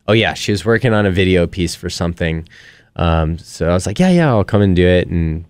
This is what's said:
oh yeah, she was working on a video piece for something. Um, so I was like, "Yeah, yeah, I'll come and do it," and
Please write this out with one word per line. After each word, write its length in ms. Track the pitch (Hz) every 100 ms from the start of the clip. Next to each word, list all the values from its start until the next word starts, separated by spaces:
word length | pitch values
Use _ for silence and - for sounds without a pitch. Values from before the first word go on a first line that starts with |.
| -
oh 40 |
yeah, 180 | 110 90
she 200 | - -
was 120 | 101
working 300 | 110 113 123
on 100 | 107
a 60 | 101
video 360 | 90 92 90 85
piece 280 | 98 85
for 160 | - 87
something. 580 | - 87 85 85 80 80 - - - _ -
Um, 400 | 85 82 78 82
so 300 | - - 82
I 60 |
was 120 | 90 95
like, 120 | 107
"Yeah, 100 | 185
yeah, 180 | 175 156
I'll 160 | 110
come 180 | 92 104
and 120 | 101
do 120 | 90 90
it," 200 | 90 -
and 360 | 85 80 80